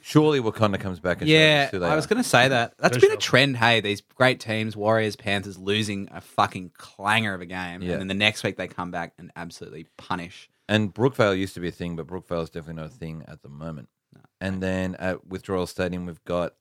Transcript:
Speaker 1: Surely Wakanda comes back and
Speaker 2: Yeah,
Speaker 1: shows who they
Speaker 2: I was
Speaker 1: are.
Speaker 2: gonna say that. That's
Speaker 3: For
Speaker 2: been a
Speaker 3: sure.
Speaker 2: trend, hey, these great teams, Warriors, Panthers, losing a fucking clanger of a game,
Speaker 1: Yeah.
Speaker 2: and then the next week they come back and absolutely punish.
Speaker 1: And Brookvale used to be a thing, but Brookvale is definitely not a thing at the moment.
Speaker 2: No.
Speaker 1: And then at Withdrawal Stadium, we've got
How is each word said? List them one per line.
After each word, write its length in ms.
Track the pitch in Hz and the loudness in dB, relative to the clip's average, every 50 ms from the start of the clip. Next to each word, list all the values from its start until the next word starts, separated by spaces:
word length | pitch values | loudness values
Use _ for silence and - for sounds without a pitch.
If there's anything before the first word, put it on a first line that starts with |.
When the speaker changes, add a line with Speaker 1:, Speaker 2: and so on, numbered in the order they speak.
Speaker 1:
Surely 380 | _ - - 151 151 151 151 139 | _ 2 4 4 4 6 2 2
Wakanda 400 | 120 110 104 - 110 104 98 95 | 0 -2 0 2 2 2 2 0
comes 200 | - 98 90 85 | -4 -6 -8 -4
back 220 | - 90 87 - | -2 -2 -2 0
and 60 | - 156 | 2 4
Speaker 2:
Yeah, 340 | 156 156 156 156 151 147 139 | 6 6 6 6 6 4 2
Speaker 1:
shows 60 | 131 | 0
who 80 | - 95 | -2 -2
they 80 | 87 170 | 0 0
Speaker 2:
I 80 | 156 | 0
was 100 | 156 147 | 0 0
Speaker 1:
are. 40 | - | 0
Speaker 2:
gonna 140 | 214 240 240 | 0 0 0
say 240 | - - 127 123 135 | 4 6 6 6 6
that. 260 | 135 120 117 113 _ _ | 4 2 0 -2 _ _
That's 180 | 135 160 123 | 0 2 4
Speaker 3:
For 60 | 123 | 6
Speaker 2:
been 80 | - 202 | 6 6
a 40 | 214 | 6
Speaker 3:
sure. 60 | - | 2
Speaker 2:
trend, 360 | - - - 123 135 143 135 120 | -2 4 6 6 6 4 2 2
hey, 220 | 113 117 117 113 | 4 4 4 4
these 200 | 98 101 104 101 | 2 0 -2 -2
great 380 | _ _ _ _ 127 127 127 127 | _ _ _ _ 2 2 2 0
teams, 360 | - 117 107 110 110 110 101 104 | -4 -4 -4 -2 -2 -4 -4 -2
Warriors, 380 | 101 107 110 113 110 107 104 | 2 2 4 4 2 0 -4
Panthers, 420 | - - 101 98 101 95 101 95 90 | -4 -4 -2 -2 -2 -2 -6 -12 -8
losing 520 | 92 95 104 107 110 104 104 98 98 - | -2 0 0 0 0 0 -2 -6 -8 -10
a 100 | - 85 | -12 -18
fucking 500 | - - - - 104 98 - 101 92 87 _ _ | -18 -8 0 0 0 0 0 -8 -12 -14 _ _
clanger 560 | - - - - 98 101 107 113 117 107 98 | -20 -20 -16 -6 0 2 2 2 2 0 -4
of 80 | 90 | -6
a 60 | 90 87 | -8 -10
game, 340 | 90 92 92 87 87 90 | -8 -8 -8 -8 -8 -8
Speaker 1:
Yeah. 120 | 92 87 87 | -6 -4 -4
Speaker 2:
and 80 | 80 | -4
then 60 | 95 95 | -4 -4
the 60 | 95 | -2
next 300 | 98 104 107 104 - - | 2 2 2 2 2 -4
week 120 | 110 92 | -4 -4
they 120 | - 92 87 | -4 -8 -10
come 240 | - - 90 87 | -8 -10 -10 -8
back 220 | 87 87 85 82 _ _ | -6 -8 -8 -8 _ _
and 140 | 90 - - | -20 -18 -14
absolutely 520 | 85 85 85 - - 87 - - 80 82 _ _ - | -14 -14 -14 -14 -16 -18 -16 -16 -16 -16 _ _ -20
punish. 500 | - - 92 90 87 87 - - - _ _ _ _ - | -10 -8 -8 -8 -8 -12 -16 -20 -20 _ _ _ _ 0
Speaker 1:
And 240 | 104 107 107 101 - | 2 2 2 0 -2
Brookvale 440 | - 113 139 123 - 117 104 98 95 | 0 0 0 2 4 2 2 4 2
used 160 | 95 95 - | -2 -4 -6
to 40 | - | -6
be 100 | 87 85 | -8 -8
a 20 | |
thing, 240 | 78 - 87 85 85 | -6 -6 -8 -8 -6
but 100 | 82 78 | -8 -10
Brookvale 380 | 71 87 92 85 _ 90 85 82 | -10 -12 -14 -10 _ -4 -4 -4
is 60 | 78 | -6
definitely 320 | _ 85 78 78 82 80 78 | _ -14 -12 -12 -12 -12 -12
not 80 | 78 | -14
a 40 | - | -14
thing 280 | - 82 80 80 80 - - | -14 -12 -12 -12 -12 -14 -18
at 140 | 80 76 | -20 -20
the 80 | _ 69 | _ -20
moment. 400 | 69 71 78 82 80 73 58 _ _ _ _ _ _ | -18 -14 -12 -12 -12 -12 -16 _ _ _ _ _ _
Speaker 2:
No. 80 | _ _ _ _ _ | _ _ _ _ _
Speaker 1:
And 220 | 90 95 95 92 | -6 -6 -4 -2
then 320 | 92 92 92 92 92 92 90 | -2 -2 -2 -2 -2 -4 -6
at 300 | - - 92 92 - _ | -6 -4 -6 -6 -6 _
Withdrawal 400 | 82 92 92 - - 98 92 90 | -12 -12 -12 -6 -4 -2 -2 -2
Stadium, 400 | 85 - - 92 90 87 90 90 | -4 -4 -4 -4 -4 -4 -6 -8
we've 180 | 87 85 - _ | -10 -12 -14 _
got 300 | - 87 87 87 - _ _ | -4 -2 -2 -2 -4 _ _